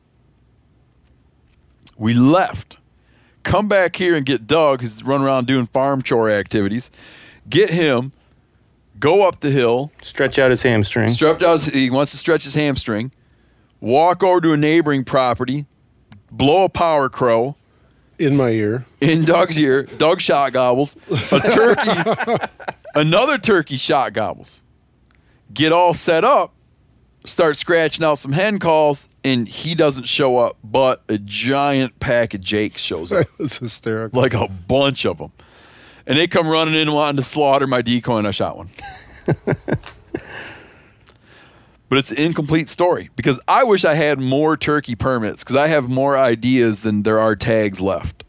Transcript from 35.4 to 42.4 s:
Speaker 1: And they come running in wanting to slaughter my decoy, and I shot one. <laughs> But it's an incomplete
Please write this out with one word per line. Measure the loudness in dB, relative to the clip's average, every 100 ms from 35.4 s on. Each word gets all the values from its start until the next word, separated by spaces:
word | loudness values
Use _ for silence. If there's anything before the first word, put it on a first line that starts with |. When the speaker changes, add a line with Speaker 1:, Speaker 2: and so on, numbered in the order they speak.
| -20 -20 -20 -20 -20 -16 -2
Speaker 1:
And | 0
they | 0
come | 0 0
running | 0 0 0
in | 0
wanting | 0 0 0
to |
slaughter | -2 0 2 2 2
my | 0
decoy, | 0 -2 -2 -2
and | -2
I |
shot | -4 -6 -8
one. | -16 -18 -18 -18 -20 -10 -6
<laughs> | -4 -4 -6 -4 -6 -8 -20 _ -14 -14 -18 -18 -20 -20 -20 _ _ _ _ _ -20 -20 _ _ _ _
But | -4
it's | -2
an | -2
incomplete | -2 -2